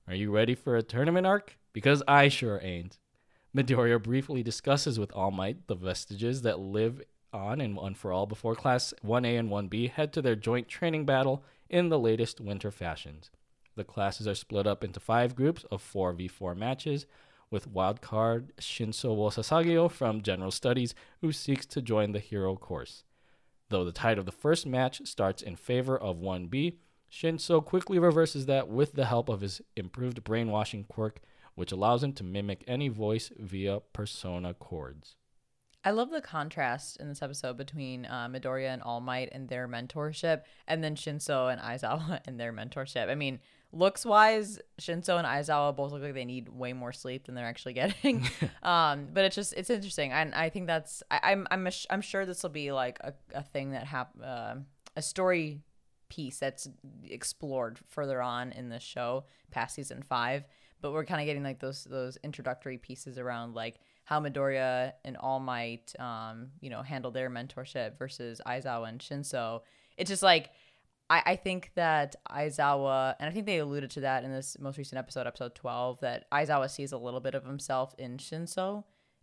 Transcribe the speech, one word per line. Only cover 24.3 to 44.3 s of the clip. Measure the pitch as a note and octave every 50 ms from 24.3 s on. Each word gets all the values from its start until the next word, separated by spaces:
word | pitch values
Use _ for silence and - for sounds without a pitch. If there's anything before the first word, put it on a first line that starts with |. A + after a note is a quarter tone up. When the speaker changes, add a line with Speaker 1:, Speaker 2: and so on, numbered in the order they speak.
Speaker 1:
first | - - - D3 E3 E3 -
match | C#3+ B2+ B2+ C3 B2+ - - - -
starts | - - G2 F#2+ F#2+ -
in | - G2+ F2
favor | - - - B2 B2 B2+ C3 C3 -
of | - G2+ F2+ E2
one | F2 F#2+ F#2 F2+ F2+ E2+
B, | G#2+ C3+ D3 F3 E3+ - _ _ _ _ _ _
Shinso | - - - E3 E3 D#3 - - E3+ D#3+ D3+
quickly | - - F#3 - - G3 F3+
reverses | E3+ F3 D#3 D#3+ E3 D#3 - C#3+ C3
that | C3+ C3+ C3+ B2 D#2+
with | G#2+ A#2+ C#3+ C#3+ -
the | C#3 C3
help | A2 B2 A#2 A#2 -
of | A2 F#2+
his | G2+ G2 F#2 - - _ _
improved | - F#2 F2+ - - B2 B2+ A#2+ A#2 G#2+
brainwashing | G#2+ G#2+ A#2 A#2 A2+ G#2 G#2+ G#2 - - G#2+ G2
quirk, | - - - A2 G#2+ - - - _ - - - - -
which | - F2+ -
allows | G2 F#2 G2+ A2 A#2+ A#2+ C#3
him | C#3 C3+
to | - G#2
mimic | F2+ F#2 G2+ G2+ G2+ G2 - - -
any | B2 B2+ D3 C#3
voice | A2+ G#2+ G#2+ G#2 A2 A2 - - - -
via | A2 F#2 F#2 F#2+ G2 G2 G2 G#2 - _
persona | _ - G#2 G2+ - - - F#2 F2+ F2 F2+ F2 F2+
chords. | - - - F2+ D#2+ D2 B1+ C#2 D2+ - - - _ _ _ _ _ _ _ _ _ _ _ _ _ -
Speaker 2:
I | G3
love | G#3 A3 A#3+ C4
the | E4 D#4
contrast | - - - D#3+ C#3+ D#3 - - C#3+ B2 A#2+ - - - - -
in | D3 D3
this | C#3+ C#3+
episode | - C3+ C#3 - - B2+ B2 A#2+
between, | C3+ C3+ C#3 D3+ C3+ C3 B2+ B2+ B2
uh, | - B2 B2 A#2+ A#2+
Midoriya | B2+ C3 B2+ C3 C3 C3 C3 C3 C3
and | B2+
All | - A#2+ A#2+ A#2+
Might | B2 B2+ B2+ B2+ C3 -
and | - C#3 C3 B2
their | C3 B2 B2+ B2
mentorship, | B2 A#2+ B2 C3 - D#3 D3 D3+ D#3 - - E3 D#3+ D#3 - - - - - -
and | D#3+ E3 D#3+
then | D3+ D3+
Shinso | - - D#3+ D3 D3 - - D3 C3 B2+ B2+
and | B2+ A#2+
Aizawa | - A#2 A#2 C3 - A2 A#2+ D#3+ D#3+ D#3 F3+ - -
<laughs> | -
and | C3 A#2
their | A#2 A#2
mentorship. | A#2 G#2+ G#2+ B2 - C#3+ C3+ C#3 - B2+ A2+ F#2+
I | C3
mean, | D3 D3 C3+ C3 C3 - _ _ _ _ _
looks-wise, | - D#3+ F3+ G3 G3 - - A#3+ G#3 G#3 G#3+ A3